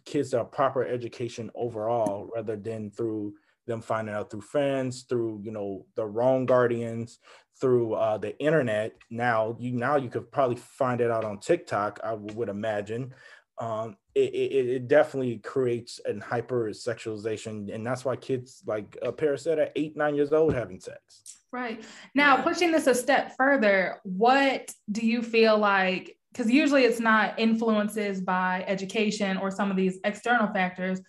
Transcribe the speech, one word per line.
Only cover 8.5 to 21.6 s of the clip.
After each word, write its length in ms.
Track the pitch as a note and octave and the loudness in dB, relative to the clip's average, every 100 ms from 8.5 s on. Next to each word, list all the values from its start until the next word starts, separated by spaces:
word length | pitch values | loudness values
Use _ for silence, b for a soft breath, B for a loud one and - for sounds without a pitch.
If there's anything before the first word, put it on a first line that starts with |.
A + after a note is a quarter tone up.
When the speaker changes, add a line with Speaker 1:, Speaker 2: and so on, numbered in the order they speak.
| D#3 B2 G#2+ A2 - - | 2 2 0 -2 -8 -12
Speaker 1:
Now 440 | A2+ A#2+ A2+ A2 A2+ | -4 0 2 0 -2
you, 140 | B2 | -4
now 240 | B2 A#2+ D3 | -2 0 0
you 120 | B2 | 0
could 240 | A#2+ - | -8 -6
probably 240 | - C3+ A#2+ | 0 0 0
find 460 | - - B2+ A#2+ | -8 -2 0 0
it 80 | A#2+ | 0
out 160 | A2+ A2 | 0 -2
on 140 | G2+ | -6
TikTok, 600 | - F3 - A2 G#2 G#2 | -2 -2 0 -2 -2 -4
I 100 | A2 | -8
w-, 220 | A2 G#2 G#2+ | -8 -8 -8
would 100 | A2 | -6
imagine. 640 | G2+ A2 G#2 G2+ A#2 C3 B B B B - | -4 -4 -4 -4 -8 -8 B B B B -12
Um, 380 | A#2 G#2+ A2+ G#2 _ | -8 -6 -8 -12 _
it, 180 | C#3 B2+ | 0 0
it, 360 | B2+ B2+ C3+ B2 C3 | 0 -2 0 0 -2
it 120 | B2 | 4
definitely 500 | D3 D3+ C3+ B2+ A2 | 4 4 0 -4 -4
creates 600 | - C#3 B2+ A#2+ A#2 - - | -6 -2 0 -2 -6 -12 -8
an 160 | G#2+ G#2 B2 A#2 B2 A2 F#2+ - | -8 -4 -6 -2 -2 -4 -6 -6
hypersexualization, 800 | A2+ A#2 G#2+ G#2+ G#2+ A2+ G#2+ G2+ | -6 -6 -6 -6 -6 -8 -10 -8
and 120 | A2 A2 | -8 -6
that's 180 | B2+ | -4
why 120 | C3+ A#2+ | -4 -6
kids, 460 | - C3 B2+ - - | -4 -6 -6 -16 -6
like, 300 | A2 G2+ - | -6 -6 -8
uh, 100 | B2 | -8
Paris 300 | - D#3 C#3 | -2 -2 -2
said, 160 | E3 D3+ | -2 0
at 140 | D3 - | 0 -2
eight, 200 | D3+ D3+ | -4 -2
nine 180 | D3+ | -2
years 180 | D3 C#3+ | 2 2
old 220 | D#3 D#3+ | 4 4
having 260 | C3+ G2+ F#2 | 2 -4 -10
sex. 640 | - - _ - - - _ | -16 -18 _ -20 -20 -20 _
Speaker 2:
Right. 320 | B3 | -10